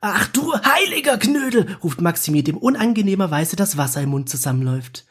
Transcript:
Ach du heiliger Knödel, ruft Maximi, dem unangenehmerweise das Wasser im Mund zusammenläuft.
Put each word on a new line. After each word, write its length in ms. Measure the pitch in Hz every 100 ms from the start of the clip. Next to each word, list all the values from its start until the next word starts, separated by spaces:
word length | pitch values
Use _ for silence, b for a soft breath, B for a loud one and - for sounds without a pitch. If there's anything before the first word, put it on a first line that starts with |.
Ach 280 | 214 190 233
du 240 | 240 311
heiliger 640 | 294 233 294 381 330 294 254
Knödel, 580 | 220 294 269 240 190 190
ruft 180 | 170 135
Maximi, 420 | 170 165 - 151
dem 140 | 143 156
unangenehmerweise 1000 | 247 269 220 226 202 190 190 151 160 170
das 200 | 196 143
Wasser 260 | 143 135
im 80 | 139
Mund 180 | 139 135
zusammenläuft. 760 | 131 143 131 131 127 123 - -